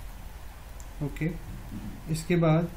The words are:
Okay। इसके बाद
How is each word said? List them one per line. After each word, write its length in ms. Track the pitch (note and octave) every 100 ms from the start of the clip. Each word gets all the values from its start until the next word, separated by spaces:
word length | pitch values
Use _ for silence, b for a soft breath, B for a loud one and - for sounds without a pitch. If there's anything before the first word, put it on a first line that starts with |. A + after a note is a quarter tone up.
| - - - - - - - - - -
Okay। 260 | D3 - D#3 F3+ - - - - - - -
इसके 240 | D#3+ - F3
बाद 320 | E3 D#3 F3